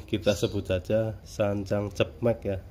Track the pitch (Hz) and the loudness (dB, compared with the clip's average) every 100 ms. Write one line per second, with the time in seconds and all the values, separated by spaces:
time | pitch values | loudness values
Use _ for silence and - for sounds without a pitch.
0 | - 104 104 98 113 101 92 92 - 110 | -2 0 2 2 2 0 0 -2 2 0
1 | 110 95 - - 104 101 95 104 104 - | 0 -4 -8 0 0 0 0 0 0 0
2 | 110 - 117 110 104 95 - | 0 2 0 2 -2 -4 -6